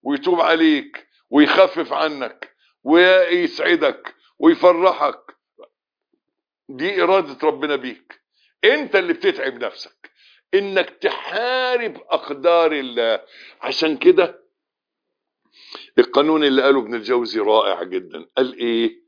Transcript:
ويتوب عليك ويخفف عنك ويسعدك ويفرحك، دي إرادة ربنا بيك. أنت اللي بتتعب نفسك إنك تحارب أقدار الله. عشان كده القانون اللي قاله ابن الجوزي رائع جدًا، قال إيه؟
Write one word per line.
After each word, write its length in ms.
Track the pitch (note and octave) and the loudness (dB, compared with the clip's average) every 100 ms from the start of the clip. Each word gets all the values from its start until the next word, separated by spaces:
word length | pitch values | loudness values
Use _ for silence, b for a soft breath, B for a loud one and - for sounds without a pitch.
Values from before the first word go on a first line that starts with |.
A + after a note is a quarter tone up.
ويتوب 380 | C3 C#3+ F3+ F3+ | -6 -4 -2 0
عليك 680 | D#3+ E3 D#3+ D3 - - _ _ _ | 0 2 2 0 -4 -20 _ _ _
ويخفف 640 | C3+ D3 D#3 F#3 E3 C#3+ | 2 4 4 2 2 -6
عنك 600 | C#3+ D#3 D3 A#2+ - - _ _ _ | -4 -4 -6 -12 -14 -20 _ _ _
ويسعدك 1300 | B2+ E3 F3+ F#3 E3+ F3 E3 - D3+ E3+ D3 - - _ _ _ | 2 4 6 4 2 0 -2 -2 -2 0 0 -4 -14 _ _ _
ويفرحك، 960 | D#3 E3 F3+ E3+ F#3 E3 C#3+ - - _ _ _ - _ _ _ _ _ _ _ _ _ _ | 2 4 4 4 2 2 -4 -6 -20 _ _ _ -20 _ _ _ _ _ _ _ _ _ _
دي 340 | C3 E3+ G3 | -8 -6 -2
إرادة 440 | E3+ F#3+ D#3 C3+ D#3 | 2 2 0 -4 -4
ربنا 280 | C3 D3 C#3+ | -2 -4 -4
بيك. 460 | B2+ A2+ _ - _ _ _ _ | -6 -14 _ -20 _ _ _ _
أنت 320 | G#3 D4 C4 G3 | 2 2 0 -2
اللي 180 | F3 | -2
بتتعب 500 | E3 G3 G3+ C3 A#2+ | -2 -2 -4 -8 -8
نفسك 480 | A2+ - - _ - b b b _ | -10 -10 -20 _ -20 b b b _
إنك 360 | G3 G3+ F#3+ F3 | -2 0 -2 -4
تحارب 1080 | _ F3+ - - F#3+ A#3+ B3+ B3+ B3 A3+ - | _ -6 -6 -10 -6 -4 -4 -2 -4 -6 -10
أقدار 760 | - E3 - C#3+ D3+ E3+ E3 | -6 -6 -6 -4 2 2 2
الله. 520 | D3+ C3 A#2 A#2 G#2+ - B B B | -2 -6 -4 -2 -2 -6 B B B
عشان 360 | D3+ D3 D#3+ D3 | -10 -4 -4 2
كده 460 | F3+ F#3 F3 - _ _ _ _ _ _ _ _ _ _ _ B B B B - | 4 4 2 -4 _ _ _ _ _ _ _ _ _ _ _ B B B B 0
القانون 460 | B2 C3+ D3 D#3 | 2 2 2 2
اللي 180 | D3 C3 | 2 2
قاله 180 | C3+ C#3 | 4 2
ابن 160 | G#2+ A#2 | 0 -8
الجوزي 440 | G#2 B2 A#2 G#2+ | -4 -4 -2 -4
رائع 440 | G#2 A2 G2+ F2 | 2 2 2 -4
جدًا، 460 | F2+ F#2 F#2 D#2+ E2 - | -6 -8 -8 -18 -8 -4
قال 220 | C3 B2+ | -4 -2
إيه؟ 440 | A#2+ A#2 A2+ - | -4 -2 -2 -6